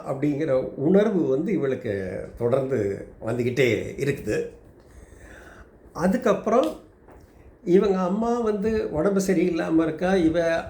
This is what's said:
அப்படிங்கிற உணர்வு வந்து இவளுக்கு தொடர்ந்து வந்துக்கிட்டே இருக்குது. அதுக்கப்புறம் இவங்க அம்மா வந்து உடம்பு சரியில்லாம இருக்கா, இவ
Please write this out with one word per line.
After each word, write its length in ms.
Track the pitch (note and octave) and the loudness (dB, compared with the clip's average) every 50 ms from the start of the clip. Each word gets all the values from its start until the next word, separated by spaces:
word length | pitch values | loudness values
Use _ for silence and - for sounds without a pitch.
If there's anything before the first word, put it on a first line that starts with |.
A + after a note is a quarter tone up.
| - - | -2 -6
அப்படிங்கிற 420 | C#3+ C3 C#3 D3 D3 C#3 D#3+ D3 C3 C3 B2+ B2+ - | -4 -2 0 -2 0 -2 0 0 0 0 0 -2 -6
உணர்வு 520 | - C3+ D#3+ F#3 G3 G#3+ A3+ G3+ F3 D3 C3 | -2 0 4 4 6 4 4 2 0 2 2
வந்து 240 | C3 C#3 E3 G#3 G3+ | 0 0 0 -2 -2
இவளுக்கு 720 | - C3+ C3+ B2+ - - A#2 G2+ G2 F#2+ F#2 F#2+ G#2 - - - - | 0 0 -2 -2 -4 -4 -4 -4 -4 -4 -6 -6 -8 -10 -12 -8 -4
தொடர்ந்து 680 | A#2 B2 B2+ C3+ C3 C3 C3+ A#2 G2+ G2+ F#2+ - - - - - - | 0 0 0 0 0 0 -2 0 0 -2 -4 -6 -10 -14 -18 -10 -8
வந்துக்கிட்டே 680 | A2 B2 B2 A#2+ B2 A#2 - C3+ A#2+ G#2+ F#2 F2+ - - | -6 -4 -2 -2 -2 0 2 2 2 2 0 -2 -6 -6
இருக்குது. 520 | - C3+ C#3 C3 - - G#2+ A#2 D#3+ - - - - - - - - - - - - - - - - - - - - - - - - - - - - - - - | -4 -4 -4 -4 -4 -4 -4 -4 -4 -4 -6 -10 -16 -20 -20 -20 -20 -20 -20 -20 -20 -20 -20 -20 -20 -20 -20 -20 -20 -20 -20 -20 -20 -20 -20 -20 -20 -20 -18 -10
அதுக்கப்புறம் 960 | - D#3+ F#3 G3 A#3 - A3+ F#3+ F#3+ - A3+ A3 B3+ D4+ D#4 - - - - - _ - - - - - - - - - - - _ - | -2 0 0 0 0 2 0 0 0 0 2 2 2 2 2 -2 -8 -16 -20 -20 _ -20 -20 -20 -20 -20 -20 -20 -20 -20 -20 -20 _ -2
இவங்க 340 | F#3 E3+ G3 G#3+ G3+ F#3+ F#3 | 4 4 6 6 4 2 0
அம்மா 420 | F#3 F3 F#3+ G#3+ A3+ A#3 A#3+ A#3+ | 0 -2 -2 -2 0 0 0 0
வந்து 520 | A#3 G#3+ G#3 G3+ F#3+ A3+ A3 G#3+ - - - | 0 -2 -2 0 -2 0 0 0 -2 -2 -2
உடம்பு 280 | D3 E3 G#3 G3 G3 F#3+ | 0 0 2 2 2 2
சரியில்லாம 560 | - F#3 D#3+ F3 F3+ E3 E3 F3+ F3 D#3+ D#3+ E3 | 2 2 2 2 2 0 -2 -2 2 2 2 2
இருக்கா, 320 | D#3 D#3 - F3+ F3+ G3 | 2 -2 -2 0 0 2
இவ 500 | F#3+ E3 D#3+ D#3+ F3 E3 E3 E3 E3 - - | 4 2 2 2 2 0 0 0 -2 -4 -6